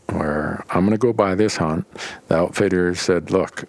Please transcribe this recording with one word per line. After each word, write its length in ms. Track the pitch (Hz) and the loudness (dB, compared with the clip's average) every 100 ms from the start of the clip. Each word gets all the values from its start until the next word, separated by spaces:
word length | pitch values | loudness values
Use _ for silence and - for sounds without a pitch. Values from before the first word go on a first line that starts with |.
| - | -6
where 500 | 82 76 76 80 - - | -4 -2 -2 -4 -6 -4
I'm 120 | 90 98 | 0 2
gonna 120 | 107 | 4
go 160 | 120 | 2
buy 220 | 110 98 92 | 2 2 2
this 220 | 107 - | 0 2
hunt. 280 | 82 80 - - - - - | -2 -2 -6 -10 -14 -12 -2
The 80 | 82 | 0
outfitter 560 | - - 101 92 87 87 | 2 0 0 2 0 0
said, 360 | - 87 78 | 0 0 0
"Look, 340 | 92 80 - | -2 -2 -6